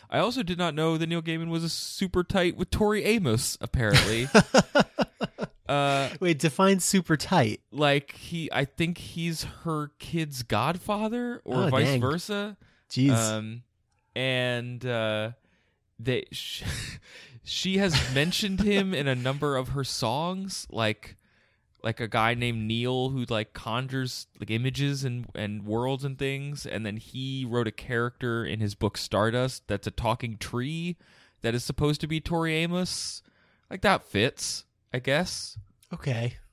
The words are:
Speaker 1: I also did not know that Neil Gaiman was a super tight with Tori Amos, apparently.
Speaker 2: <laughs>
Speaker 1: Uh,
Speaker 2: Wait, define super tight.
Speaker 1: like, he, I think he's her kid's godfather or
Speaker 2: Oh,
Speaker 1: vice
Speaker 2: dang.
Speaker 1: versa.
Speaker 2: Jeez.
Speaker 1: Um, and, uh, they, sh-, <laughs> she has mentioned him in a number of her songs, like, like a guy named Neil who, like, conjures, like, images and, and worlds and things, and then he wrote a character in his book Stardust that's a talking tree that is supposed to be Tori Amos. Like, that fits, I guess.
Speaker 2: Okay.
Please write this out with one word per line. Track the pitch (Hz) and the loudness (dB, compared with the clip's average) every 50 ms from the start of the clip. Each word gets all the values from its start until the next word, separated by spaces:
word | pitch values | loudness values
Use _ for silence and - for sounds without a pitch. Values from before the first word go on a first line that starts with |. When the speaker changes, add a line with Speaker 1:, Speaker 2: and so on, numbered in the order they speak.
| - - | -10 -4
Speaker 1:
I | - 135 | 0 0
also | 175 233 240 262 | 2 2 0 -2
did | 202 165 180 170 | -2 -2 -2 -2
not | 180 170 147 | -2 -2 0
know | 156 160 165 160 160 | 0 2 2 2 0
that | 165 165 | 0 -2
Neil | 170 170 | -2 -2
Gaiman | 160 165 160 165 165 165 | -2 -4 -4 -4 -2 -2
was | 165 165 165 | -2 -2 -2
a | 165 | -2
super | - - - - - - 196 180 - 180 175 | -4 -6 -8 -8 -4 -4 -2 0 2 0 0
tight | - - 190 175 175 - - | 2 2 2 2 2 2 0
with | 185 - | -4 -2
Tori | - - 214 208 214 208 131 | 0 2 4 4 4 2 2
Amos, | 202 226 233 180 123 107 120 - - - - | 2 2 4 4 4 2 2 2 -2 -4 -4
apparently. | - - - 127 113 104 101 - 82 98 113 113 127 139 - | -6 -2 0 2 4 6 6 6 6 4 2 0 2 6 6
Speaker 2:
<laughs> | 214 - - - 240 - - - 285 - - - - - - _ - 247 - - - 220 - _ - - - | 6 6 8 6 4 4 6 6 4 4 4 2 -2 -2 -2 _ -8 -8 -8 -6 -6 -8 -8 _ -10 -6 -2
Speaker 1:
Uh, | 139 143 143 139 139 139 139 120 - - | 0 2 2 2 2 2 0 -2 -2 -2
Speaker 2:
Wait, | 190 175 165 135 | 2 2 2 4
define | 165 160 - - 190 196 196 185 | 2 2 4 6 6 6 6 4
super | - - - 190 170 - 160 147 | 4 2 2 2 4 4 2 0
tight. | - - 196 165 123 107 107 - _ _ - | 2 2 4 4 4 4 2 -4 _ _ -2
Speaker 1:
like, | 139 151 143 143 147 - - - | 2 2 4 4 2 0 -4 -14
he, | - - - 175 165 160 - - | -16 -12 -10 -8 -6 -6 -2 0
I | 127 143 | 0 0
think | - _ - 165 170 175 - | 0 _ -2 0 0 -2 -4
he's | - - - 170 165 170 165 - - - - - - | -8 -10 -6 -4 -4 -2 -2 -4 -6 -10 -10 -8 -4
her | 165 156 151 147 143 _ - | -2 -2 -2 -2 -4 _ -14
kid's | - - - 170 160 151 139 127 120 | -12 -6 -2 -2 -2 -2 -4 -8 -4
godfather | - 113 104 120 151 175 180 - - 208 208 220 214 233 240 240 240 240 240 - | 0 0 2 2 2 0 -2 -4 -4 -2 -2 -2 -2 -2 -4 -4 -6 -6 -8 -6
or | - 123 127 - | -4 0 2 2
Speaker 2:
Oh, | 151 | 4
Speaker 1:
vice | 127 131 - - | 4 4 4 4
Speaker 2:
dang. | 139 123 | 4 2
Speaker 1:
versa. | 120 131 156 175 - - 208 202 202 214 196 - _ _ _ _ _ - | 2 2 0 -2 -2 -4 -4 -4 -4 -6 -8 -14 _ _ _ _ _ -6
Speaker 2:
Jeez. | - 131 131 139 127 | 0 2 4 4 6
Speaker 1:
Um, | 113 113 110 110 110 107 110 113 120 - _ _ _ _ _ _ _ _ _ - | 4 4 2 0 -2 -4 -6 -10 -12 -16 _ _ _ _ _ _ _ _ _ -6
and, | 120 131 131 127 127 123 123 123 120 120 123 123 117 123 | -2 -2 0 0 0 0 0 0 -2 -4 -6 -8 -6 -4
uh, | 127 120 113 110 110 107 107 107 113 120 _ _ _ _ _ _ _ _ _ _ _ _ - | -2 -2 0 0 0 0 0 -2 -4 -6 _ _ _ _ _ _ _ _ _ _ _ _ -8
they, | 113 127 123 107 - - | -2 0 0 0 -2 -6
sh-, | - - - - - - - - - - - - - - - | -10 -12 -10 -10 -10 -8 -6 -6 -4 -6 -6 -10 -12 -14 -16
<laughs> | - - - - - - - - | -20 -20 -20 -20 -20 -20 -18 -12
she | - - - - 185 190 196 | -8 -6 -4 -2 0 2 4
has | 196 185 156 135 127 123 127 | 4 4 4 2 2 2 2
mentioned | 135 151 175 - - 214 196 190 180 | 2 2 2 2 0 -2 -2 0 2
him | 208 208 202 196 196 190 185 | 2 4 4 4 2 2 0
in | 135 147 139 | 0 2 0
a | 127 | 0
number | 123 123 131 139 143 147 147 139 127 | 0 0 -2 -2 0 0 0 0 0
of | 127 120 | 0 -2
her | 131 139 131 | -2 -4 -4
songs, | - - - - 110 120 147 165 180 185 190 190 196 - - - - | -4 -4 -2 -2 0 0 0 -2 -4 -4 -6 -6 -8 -8 -10 -10 -8
like, | - 110 113 107 110 - - - - _ _ _ _ _ _ _ _ _ _ _ _ _ - | -2 0 0 0 0 -2 -8 -20 -20 _ _ _ _ _ _ _ _ _ _ _ _ _ -6
like | 113 113 - | -4 -4 -4
a | 120 104 | -4 -2
guy | - 117 110 113 120 | 0 2 2 2 2
named | 120 120 120 117 113 110 | 2 0 -2 -2 -2 -2
Neil | 110 113 117 120 127 127 127 127 131 | -2 0 0 0 0 0 0 0 -2
who, | 135 131 120 - | -2 -2 -2 -2
like, | 117 107 110 - | -2 -2 -2 -4
conjures, | - - - 113 110 123 135 127 131 135 131 127 - - - _ _ - | -8 -12 -8 -4 -4 -4 -4 -2 -2 -4 -4 -4 -6 -8 -12 _ _ -12
like, | 101 101 | -6 -2
images | 110 113 123 131 127 127 143 143 143 135 135 | -2 0 0 0 0 0 -2 -2 -2 -2 -4
and, | 131 120 123 117 - - | -4 -4 -6 -8 -8 -8
and | - 107 104 104 107 101 | -6 -6 -4 -6 -6 -4
worlds | 104 107 117 123 131 139 127 139 | -2 -2 0 0 0 -2 -2 -4
and | 139 135 131 | -6 -6 -4
things, | 139 135 139 135 139 143 147 135 - | -4 -4 -4 -4 -6 -8 -10 -10 -10
and | - - 104 110 | -8 -6 -4 -4
then | 104 101 | -4 -6
he | 110 - - - 127 131 135 135 135 131 | -6 -10 -10 -10 -8 -6 -4 -4 -4 -4
wrote | 117 117 120 117 110 | 0 0 0 0 0
a | |
character | - - - - 127 117 120 123 - - 127 120 117 117 110 | -2 -6 -6 -2 -2 0 0 -2 -2 -4 -2 -2 0 0 -2
in | 69 92 110 | -2 -2 -2
his | 107 101 101 | -2 -2 -2
book | - 110 101 - - | 0 -2 -2 -2 -2
Stardust | - - - 98 107 113 113 123 127 131 - - _ - | -6 0 2 2 4 4 4 2 0 0 -2 -6 _ -4
that's | 104 98 - | -4 -2 -2
a | 107 | -4
talking | - - - 110 117 - 127 113 110 107 | -4 -2 0 0 0 0 -2 -8 -8 -8
tree | - - - 120 127 147 160 165 170 175 170 - _ _ - - - _ _ _ | -10 -6 -4 -2 -2 -2 -4 -4 -4 -4 -6 -6 _ _ -20 -20 -20 _ _ _
that | - 117 117 | -2 0 0
is | 123 - | 0 -2
supposed | - 139 - 151 147 151 - | -2 -2 0 2 2 2 0
to | - 151 | -2 -2
be | 160 160 | -4 -4
Tori | - - 170 165 165 160 156 | -2 -2 0 0 0 2 2
Amos. | 160 170 170 175 180 185 - - - - - - - - _ _ _ _ _ _ _ _ - | 0 0 0 0 0 -2 -2 -4 -6 -6 -8 -10 -12 -16 _ _ _ _ _ _ _ _ -12
Like, | - 190 | -6 0
that | - 208 185 - - | 4 4 4 4 2
fits, | - - 196 110 139 - - - - - - - _ _ _ _ _ - | 0 0 2 2 2 2 -2 -6 -6 -6 -8 -10 _ _ _ _ _ -6
I | 127 | -4
guess. | 127 135 135 156 185 - - - - - - - - - _ _ _ - 180 | 0 2 2 2 2 0 -4 -8 -10 -12 -14 -16 -18 -20 _ _ _ -14 -12
Speaker 2:
Okay. | 170 - 143 120 113 120 120 - - - - | -6 -4 -2 -2 0 -2 -4 -4 -8 -16 -20